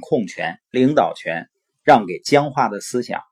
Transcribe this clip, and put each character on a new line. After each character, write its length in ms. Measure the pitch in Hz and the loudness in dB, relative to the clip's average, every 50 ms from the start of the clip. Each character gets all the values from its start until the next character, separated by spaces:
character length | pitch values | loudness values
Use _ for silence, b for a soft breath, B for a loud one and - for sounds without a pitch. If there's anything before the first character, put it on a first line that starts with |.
控 240 | - - 160 131 104 | -6 -2 -2 -2 -2
权、 340 | 87 - - 82 82 82 - _ _ | -4 -8 -8 -8 -8 -10 -12 _ _
领 240 | - 123 127 135 151 | 0 2 2 2 2
导 180 | 139 101 82 - | 2 0 0 -4
权 360 | - - 80 82 82 82 - _ _ _ _ _ _ _ | -8 -8 -8 -8 -8 -10 -14 _ _ _ _ _ _ _
让 220 | 147 143 123 104 | 6 6 6 4
给 140 | 87 87 - | 0 -6 -8
僵 320 | - - 143 143 147 147 | -2 0 2 2 2 0
化 160 | 135 143 127 110 | -2 -2 -2 -2
的 120 | 104 95 | -2 -8
思 220 | - - - 123 117 | -10 -6 -6 -6 -6
想。 180 | - 104 - - _ | -6 -10 -12 -12 _